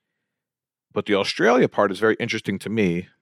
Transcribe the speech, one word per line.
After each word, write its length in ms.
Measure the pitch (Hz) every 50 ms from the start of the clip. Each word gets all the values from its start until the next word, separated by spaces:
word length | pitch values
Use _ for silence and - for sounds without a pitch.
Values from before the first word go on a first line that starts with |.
| _ _ _ _ _ _ _ _ _ _ _ _ _ _ _ _ _ _
but 140 | - 104 -
the 80 | - 101
Australia 540 | 98 101 - - - 170 226 247 254 185 -
part 220 | - - 104 98
is 60 | 95 90
very 180 | 110 110 110 -
interesting 400 | 120 110 107 110 - - 98 90
to 100 | - 98
me. 380 | 107 113 101 87 85 87 92 - _ _